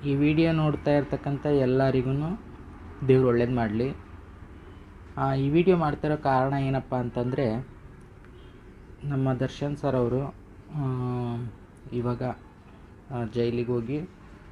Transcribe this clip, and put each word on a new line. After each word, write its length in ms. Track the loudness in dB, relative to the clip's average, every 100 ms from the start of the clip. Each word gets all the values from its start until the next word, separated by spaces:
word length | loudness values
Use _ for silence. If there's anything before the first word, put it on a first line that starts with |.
| 0
ಈ 100 | 2
ವಿಡಿಯೋ 360 | 4 4 4
ನೋಡ್ತಾ 400 | 4 2 0 2
ಇರ್ತಕ್ಕಂಥ 540 | 2 2 -4 -4 -4 2
ಎಲ್ಲರಿಗೂ 920 | 4 4 4 4 2 0 -2 -2 -6 -10 -18 -18 -18 -16 -6 6
ದೇವ್ರು 200 | 6 8
ಒಳ್ಳೇದು 280 | 4 2 2
ಮಾಡಲಿ. 380 | 0 0 -2 -4 -14 -20 -20 -20 -20 -20 -20 -20 -20 -20 -14 -4
ಆ, 160 | -2
ಈ 160 | 0 2
ವಿಡಿಯೋ 280 | 4 6 4
ಮಾಡ್ತಿರೋ 400 | 4 0 -2 0
ಕಾರಣ 360 | 2 4 4
ಏನಪ್ಪ 420 | 0 0 -2 -2 -4
ಅಂತಂದರೆ, 720 | -2 -2 -2 0 0 0 -6 -16 -20 -20 -20 -20 -20 -20 -20 -20 -20 -20 -20 -12
ನಮ್ಮ 300 | -4 0 0
ದರ್ಶನ್ 440 | 0 -2 -2 -6 -2
ಸರ್ 180 | 0 2
ಅವರು, 400 | 2 0 -4 -10 -20 -20 -10
ಆ, 80 | -6 -4 -2 -2 -4 -4 -6 -8 -12 -20 -20 -8
ಇವಾಗ, 300 | -4 -2 -2 -4 -6 -14 -20 -20 -20 -20 -20 -10
ಆ, 140 | -8 -4
ಜೈಲಿಗೆ 380 | -2 0 0 0
ಹೋಗಿ 280 | -2 -2 -6 -6 -14 -20 -20 -20